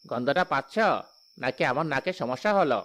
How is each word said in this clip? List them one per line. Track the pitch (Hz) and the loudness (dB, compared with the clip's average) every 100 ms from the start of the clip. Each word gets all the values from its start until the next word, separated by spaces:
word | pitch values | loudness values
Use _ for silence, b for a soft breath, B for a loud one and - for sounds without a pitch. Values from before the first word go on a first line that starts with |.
| - | -6
গন্ধটা | 120 123 143 | -4 0 0
পাচ্ছ? | 180 139 - - 214 127 - _ _ - | 0 -2 -2 0 2 2 -2 _ _ -8
নাকি | 123 131 | -6 -2
আমার | 156 127 160 | 0 0 0
নাকে | 139 131 | -2 -2
সমস্যা | 185 120 127 208 | -4 -4 -2 0
হলো? | 202 170 117 | 2 4 2